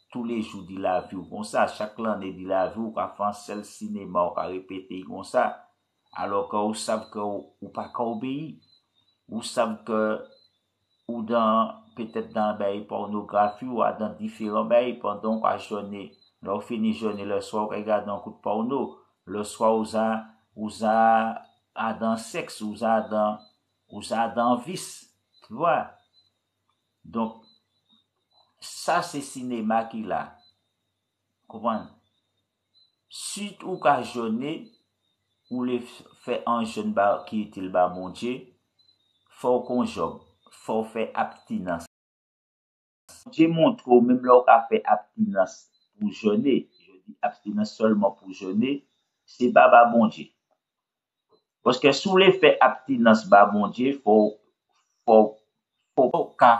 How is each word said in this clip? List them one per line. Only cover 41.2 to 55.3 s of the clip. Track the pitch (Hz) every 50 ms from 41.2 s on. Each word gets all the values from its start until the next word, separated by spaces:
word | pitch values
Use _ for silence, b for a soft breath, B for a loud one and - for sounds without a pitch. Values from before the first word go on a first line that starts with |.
| 110 - - - _ - 113 101 90 90 85 82 - - _ _ _ _ _ _ _ _ _ _ _ _ _ _ _ _ _ _ _ _ _ _ _ _ - -
Bondye | - - - 156 160 165
montre | 165 165 156 131 117 - - 127
ou | 123 120 120
menm | 123 123 123 123
lò | 127 127 123 -
ka | 123 117 107 -
fè | - 110 107
abstinans | - 104 107 107 - _ - 110 107 101 98 98 92 - - - - _ _ _ _ _ _ 104
pou | 107 101
jène, | 90 - 113 104 104 113 135 139 117 90 - _
je | _ _ _ _ - -
di | _ 110 - -
abstinans | - - - _ - 104 104 104 107 107
sèlman | - - 113 110 104 101 101 98 -
pou | _ 98 95 92
jène, | - 98 92 95 110 123 135 143 139 - _ _ _ _ _ _ _ _
se | - - - 123 113
pa | 107 - 127 127
ba | 120 120 120
Bondye. | 113 117 117 110 - - 78 69 - _ _ _ _ _ _ _ _ _ _ _ _ _ _ _ _ _ _ _ _ _ _ _ _ _ _ -
Paske | 120 127 - - 180
si | 180 - - 196
ou | 185 185
le | 190 190
fè | 190 - 160 139 - -
abstinans | 131 127 - - - 143 135 117 117 113 110 110 - -
ba | 101 101 104
Bondye, | 104 104 104 104 - - 117 127 139 139
fò, | - - 104 107 107 104 107 - - _ _ _ _ _ _ _ _ _ _ _ _ - 117
fò, | 110 110 107 107